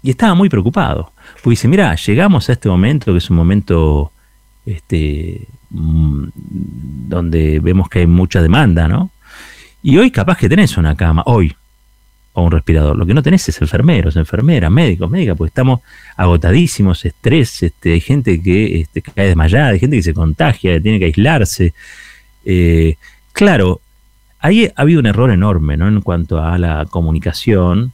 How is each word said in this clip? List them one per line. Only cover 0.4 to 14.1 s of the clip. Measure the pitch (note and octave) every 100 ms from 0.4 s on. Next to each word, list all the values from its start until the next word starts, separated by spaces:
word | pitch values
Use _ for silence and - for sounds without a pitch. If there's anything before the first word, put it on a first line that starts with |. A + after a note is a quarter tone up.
| G3
preocupado. | G#2 G2 G#3 D#3 C#2+ E2 _ - -
Porque | -
dice, | - A2+
"Mirá, | F#3 E3
llegamos | D#2+ - A2 G3+ F3 -
a |
este | B2 G#2+
momento, | F2+ G#2 D3 A2
que | F2
es | -
un | E2+
momento, | E2+ G2+ - E2+ D#2+ D2 D2 _ _ _ _ _ -
este, | F2+ _ F2 D2+ D2 E2+ E2+ - - _
mm, | - D#2+ D#2+ D#2 C#2+ C#2 - - D#2+ - - C2+ C#2 B1
donde | F2 E2+ E2 D#2 D#2
vemos | E2+ F#2 E2+
que | F#2
hay | E2+
mucha | F2 F2+ G2
demanda, | E2 A2 C3 E2+ D#2+
¿no? | A2 F#3 _ _ - - - - _
Y | - D#3+
hoy | B3
capaz | - G2 F2+
que | -
tenés | E3+ F#3 -
una | D#2
cama, | C#2+ E2 D#2+ -
hoy, | A#2 E2 - _ _ _ _ _ _ _
o | -
un | E2+
respirador. | E2 - D#2+ D2+ -
Lo | E2+
que |
no | C3
tenés | C#3+ F#3 -
es | -
enfermeros, | D2+ - D#3 C#3 D#2+